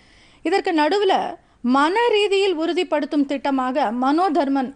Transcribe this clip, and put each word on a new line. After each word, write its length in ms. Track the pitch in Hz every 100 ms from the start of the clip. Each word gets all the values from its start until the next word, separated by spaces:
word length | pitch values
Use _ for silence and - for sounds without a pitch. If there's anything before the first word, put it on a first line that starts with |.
| _ - - _
இதற்கு 380 | 320 392 392 320
நடுவுல 560 | 302 349 392 254 - - _ _
மன 460 | 240 269 302 427 480
ரீதியில் 500 | 427 415 392 392 311
உறுதிப்படுத்தும் 680 | 330 339 359 302 294 302 277
திட்டமாக 600 | 285 285 269 254 277 269
மனோதர்மன் 840 | 247 262 311 381 320 277 277 247